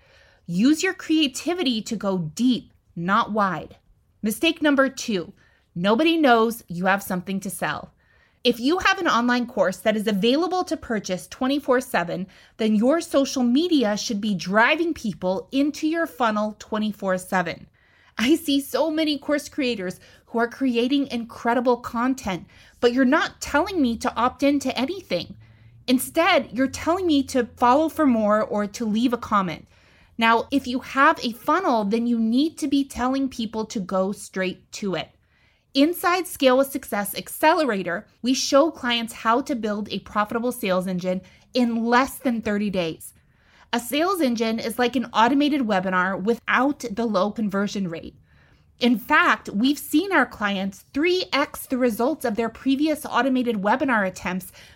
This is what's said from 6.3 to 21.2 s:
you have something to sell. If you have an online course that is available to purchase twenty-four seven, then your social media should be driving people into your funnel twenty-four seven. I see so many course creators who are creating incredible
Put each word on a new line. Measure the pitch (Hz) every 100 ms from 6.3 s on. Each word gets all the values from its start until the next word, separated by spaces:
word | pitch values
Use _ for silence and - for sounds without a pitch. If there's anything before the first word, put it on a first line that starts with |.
| 233 233 233 -
you | 170 185
have | 196
something | - 180 180 190
to | 196
sell. | - 160 139 - _ _ _ _ _
If | 240 240
you | 247 359
have | 392 381
an | 339
online | 226 247 247 240
course | - 180 185
that | 220 214
is | 214
available | 202 226 277 359 370
to | 359 320
purchase | - 220 185 185 -
twenty-four | - 262 285 277 254
seven, | 262 208 175 165 190 - - -
then | 220
your | 214 240 330
social | 330 302 269 269
media | 240 254 359 311 214 208
should | - 208
be | 214
driving | 190 165 208 240 311 349
people | 302 220 165 185 190 -
into | 269 294 285 311
your | 339 330
funnel | - 233 214 214 214
twenty-four | - 214 214 202 196 185
seven. | 185 185 175 - - _ _ _ _ -
I | 226 320
see | - 277
so | 269 240 311
many | 311 311 285
course | - 294 285
creators | - 254 226 185 180 - - _
who | 233
are | 233
creating | - 269 233 247 277 269
incredible | 240